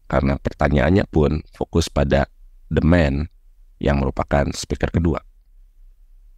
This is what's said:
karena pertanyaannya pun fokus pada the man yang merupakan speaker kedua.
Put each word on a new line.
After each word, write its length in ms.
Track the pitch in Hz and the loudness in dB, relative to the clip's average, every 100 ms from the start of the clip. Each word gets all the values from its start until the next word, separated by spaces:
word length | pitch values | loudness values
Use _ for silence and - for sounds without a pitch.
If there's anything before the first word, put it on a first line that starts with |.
| - | -2
karena 320 | 67 69 69 | 0 0 -2
pertanyaannya 720 | - - 73 73 69 95 - | -6 -2 0 2 2 2 0
pun 320 | 80 71 76 - - | 0 0 -2 -8 -12
fokus 320 | - 85 - | -4 -2 -2
pada 400 | 73 71 69 - _ - - - | -2 0 0 -2 _ -20 -20 -6
the 160 | 76 78 | 0 2
man 480 | 87 71 69 78 _ - - - - | 4 2 -2 -6 _ -20 -20 -20 -6
yang 160 | - 69 | -2 0
merupakan 480 | 67 - - 71 73 | -2 -4 -2 0 -2
speaker 400 | - - 73 - | -6 -8 -4 -2
kedua. 320 | - 82 69 - _ _ - - _ - - - - - | 0 0 -2 -8 _ _ -20 -20 _ -20 -20 -20 -20 -20